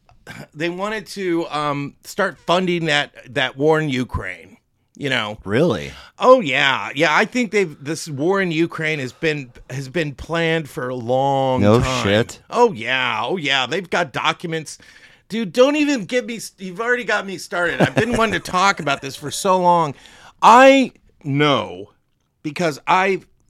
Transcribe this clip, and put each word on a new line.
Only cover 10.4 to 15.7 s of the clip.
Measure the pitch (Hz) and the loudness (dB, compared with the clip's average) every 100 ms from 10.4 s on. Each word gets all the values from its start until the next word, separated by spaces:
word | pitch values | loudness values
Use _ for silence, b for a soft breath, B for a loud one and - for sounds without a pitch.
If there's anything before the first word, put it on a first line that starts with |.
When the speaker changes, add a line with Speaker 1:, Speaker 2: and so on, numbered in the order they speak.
| 165 165 143 | -2 -2 -4
Speaker 1:
for | - 127 | -8 -6
a | 127 | -6
long | 113 131 139 135 135 127 | -2 0 2 0 0 2
Speaker 2:
No | 101 117 | 4 4
Speaker 1:
time. | 131 127 | 4 0
Speaker 2:
shit. | 107 104 - - _ | 2 2 0 -6 _
Speaker 1:
Oh | 214 240 | 2 2
yeah, | 117 113 131 123 110 | 2 -4 -2 0 -2
oh | 120 185 | -4 -4
yeah. | 143 135 123 | 0 0 0
They've | 170 180 | -4 -2
got | 196 156 | -2 -2
documents. | 135 139 160 170 160 156 - b b b b _ | -2 -2 -2 -6 -8 -8 -16 b b b b _
Dude, | 220 202 | -6 -2
don't | 233 262 | 4 4